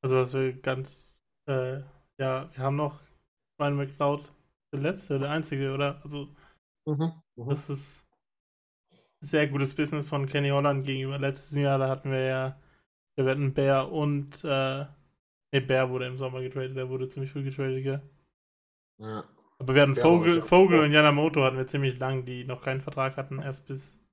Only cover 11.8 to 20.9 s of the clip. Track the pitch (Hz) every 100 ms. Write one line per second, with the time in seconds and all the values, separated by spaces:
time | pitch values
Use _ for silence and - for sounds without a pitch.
11.8 | 131 131 139 131 131 131 131 135 _ _
12.8 | _ _ _ - 131 135 139 131 139 135
13.8 | 135 160 147 143 139 - 160 135 135 135
14.8 | 143 - _ _ _ _ _ 139 127 131
15.8 | 131 127 127 131 131 131 127 135 131 131
16.8 | 131 131 131 139 135 143 135 135 135 131
17.8 | 135 139 139 _ _ _ _ _ _ _
18.8 | _ _ 107 107 - _ _ _ 131 135
19.8 | 143 131 160 175 165 170 - 180 190 165
20.8 | 151